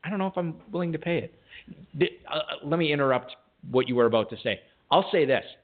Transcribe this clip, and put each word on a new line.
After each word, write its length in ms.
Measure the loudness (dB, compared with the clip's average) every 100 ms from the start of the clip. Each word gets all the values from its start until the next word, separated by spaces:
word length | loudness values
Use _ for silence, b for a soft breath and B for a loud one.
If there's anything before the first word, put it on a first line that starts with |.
I 60 | -6
don't 80 | -4
know 80 | -4
if 100 | -4
I'm 200 | -6 -8 -8
willing 200 | -6 -4
to 60 | -4
pay 200 | -2 -4
it. 160 | -4 _ B B B -20 -14
The, 120 | -2 -2 -2 -10
uh, 100 | -8 -8 -10
let 140 | -4 0
me 140 | 2
interrupt 400 | 2 2 2 -2 -20 _ _ 0
what 180 | 0 2
you 60 |
were 120 | 4 4
about 240 | 4 0
to 60 | -4
say. 180 | -4 -4 b b _
I'll 180 | 2 4
say 120 | 2
this. 200 | 2 0 -2 -20